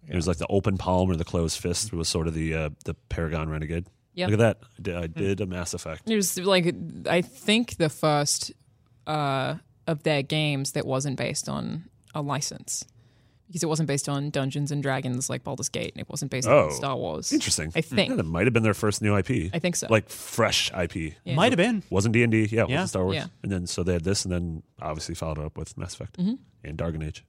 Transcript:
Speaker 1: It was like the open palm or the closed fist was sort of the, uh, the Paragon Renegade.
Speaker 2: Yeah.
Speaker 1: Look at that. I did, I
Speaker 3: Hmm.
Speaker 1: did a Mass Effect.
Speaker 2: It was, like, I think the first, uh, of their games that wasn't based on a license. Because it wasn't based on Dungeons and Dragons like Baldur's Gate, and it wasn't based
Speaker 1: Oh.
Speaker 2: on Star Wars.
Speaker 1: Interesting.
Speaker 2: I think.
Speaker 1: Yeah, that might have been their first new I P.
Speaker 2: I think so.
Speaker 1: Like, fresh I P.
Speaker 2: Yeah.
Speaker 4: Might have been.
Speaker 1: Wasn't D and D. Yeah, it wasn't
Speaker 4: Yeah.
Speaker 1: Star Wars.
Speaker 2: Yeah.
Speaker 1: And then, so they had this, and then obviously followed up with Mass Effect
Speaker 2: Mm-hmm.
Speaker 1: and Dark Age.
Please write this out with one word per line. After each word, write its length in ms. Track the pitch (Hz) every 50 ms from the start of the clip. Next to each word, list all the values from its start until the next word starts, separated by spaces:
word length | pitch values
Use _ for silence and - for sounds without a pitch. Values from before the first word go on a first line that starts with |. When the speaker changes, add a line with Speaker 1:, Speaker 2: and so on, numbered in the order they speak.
| - -
Speaker 1:
It 60 | -
was 100 | 90 80
like 120 | 90 87 -
the 100 | 87 -
open 280 | 101 101 90 110 95 90
palm 340 | - 90 92 90 92 92
or 60 | 92 80
the 80 | 82
closed 340 | - - 87 85 80 - -
fist 320 | - 87 87 - - 104
was 160 | - 85 82 -
sort 220 | - 87 80 82
of 40 | 80
the, 200 | 80 80 80 80
uh, 140 | 80 78 76 73 _ -
the 80 | - 82 _ _ _
Paragon 400 | - - 85 78 80 80 78 78
Renegade. 380 | 78 76 78 76 82 85 85 - _ _ _ _ _
Speaker 2:
Yeah. 140 | 175 175 180
Speaker 1:
Look 80 | 104
at 40 | 104
that. 180 | 117 110 101 - -
I 180 | - _ -
did, 140 | - 98 85
I 120 | 87 87 82
Speaker 3:
Hmm. 120 | 80 82
Speaker 1:
did 220 | 98 95 98 90
a 40 | 104
Mass 280 | 92 92 90 87 - -
Effect. 360 | 87 - 82 80 - _ -
Speaker 2:
It 60 | 226
was, 220 | 214 196 185 - 185
like, 360 | 175 196 196 185 170 175 135 90 - 160 - - 82 -
I 120 | 160 175
think 540 | 180 - - - - - 208 226 247 - -
the 140 | - 170 156
first, 640 | - - - 156 151 147 147 147 - - - - - _ _ _ _ _ _ _ _ _ _
uh, 500 | - 156 151 147 139 135 135 131 131 147 165 _ _ _ _ _
of 180 | - 165 147 -
their 180 | 165 151 143 135
games 480 | - - 151 156 147 143 135 139 135 -
that 120 | 151 -
wasn't 320 | - 131 131 139 147 131 -
based 300 | 123 - - - - -
on 400 | 135 143 - - - 160 175 - _ _ _ _ -
a 80 | 151
license. 640 | 147 143 139 139 147 - - - - - - - - - _ - _ _ _ _ _ _ _ _ _ _
Because 160 | 175 175 175
it 40 | 156
wasn't 200 | 160 151 160 135
based 220 | 139 143 - -
on 200 | 143 139 139 147
Dungeons 420 | 139 143 135 135 131 147 143 143
and 120 | 151 147 135
Dragons 460 | 139 135 135 135 127 123 123 127 -
like 140 | 131 127 -
Baldur's 240 | - 139 123 - -
Gate, 240 | - - - - -
and 80 | -
it 80 | - -
wasn't 220 | - 143 - 135
based 160 | - 127 123 113
Speaker 1:
Oh. 160 | 131 147 101
Speaker 2:
on 60 | 76
Star 260 | 73 64 - 139 131 123
Wars. 340 | 120 87 78 78 - -
Speaker 1:
Interesting. 400 | 277 302 - - - - 76 78 85
Speaker 2:
I 40 | 170
think. 280 | 160 - - 208 185 -
Speaker 1:
Yeah, 60 | 262 226
that 60 | 95
might 220 | 80 82 85 98
have 80 | 127 117
been 100 | 117 110
their 100 | 110 98
first 280 | - - 107 104 -
new 140 | 113 104 104
I 60 | 101
P. 280 | 95 - 127 110 80 90 -
Speaker 2:
I 60 | 170
think 180 | 156 180 170 -
so. 100 | - -
Speaker 1:
Like, 200 | 110 110 - -
fresh 600 | - - - - - - 113 101 92 - - - -
I 140 | 95 90 85
P. 280 | - 90 80 78 - - _
Speaker 2:
Yeah. 120 | - 127
Speaker 4:
Might 180 | 147 190 247 262
have 40 | 170
been. 240 | 180 240 233 208 - -
Speaker 1:
Wasn't 220 | - 92 101 117 107
D 100 | 120 120
and 80 | 117
D. 80 | 110 110 110 104
Yeah, 120 | 110 110
it 20 | 110
wasn't 60 | -
Speaker 4:
Yeah. 140 | 127 151 185
Speaker 1:
Star 180 | - - 95 92
Wars. 100 | 95 98
Speaker 2:
Yeah. 120 | 151 - - - _ -
Speaker 1:
And 80 | -
then, 140 | 98 92 87
so 180 | 87 - - 87
they 100 | 87 90
had 100 | 87 80
this, 220 | 92 101 - -
and 80 | 95 92
then 300 | 87 87 85 80 78 - _ _ -
obviously 340 | - 76 78 78 - - 82
followed 240 | - - 80 78 76
up 180 | 76 76 - -
with 200 | 78 - - -
Mass 160 | 92 87 -
Effect 240 | - - - _ -
Speaker 2:
Mm-hmm. 160 | 180 202 240 269 - _ _ _ -
Speaker 1:
and 120 | 73 78 78
Dark 180 | 82 85 80 80
Age. 220 | 78 76 - - -